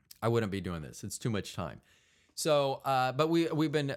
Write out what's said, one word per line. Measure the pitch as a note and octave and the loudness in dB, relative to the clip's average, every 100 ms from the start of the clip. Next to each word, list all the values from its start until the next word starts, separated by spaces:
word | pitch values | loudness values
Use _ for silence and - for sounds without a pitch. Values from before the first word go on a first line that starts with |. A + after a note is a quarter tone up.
| _ - | _ -4
I | A2+ | 0
wouldn't | A#2 G#2+ | 2 0
be | G2 | -2
doing | F2+ E2+ | -4 -6
this. | D2+ - | -8 -12
It's | G#2 - | -12 -6
too | B2+ | -2
much | G#2 - | -2 -4
time. | - D#2+ G#1+ - _ _ _ _ | -6 -8 -10 -20 _ _ _ _
So, | - E3 D3 C#3 C3+ C#3 | -4 2 4 2 0 0
uh, | C3 C3 | 2 2
but | C3 D#3+ | 2 4
we, | E3+ E3 | 4 2
we've | D#3 D#3 | 2 2
been, | D3+ C#3 | 2 0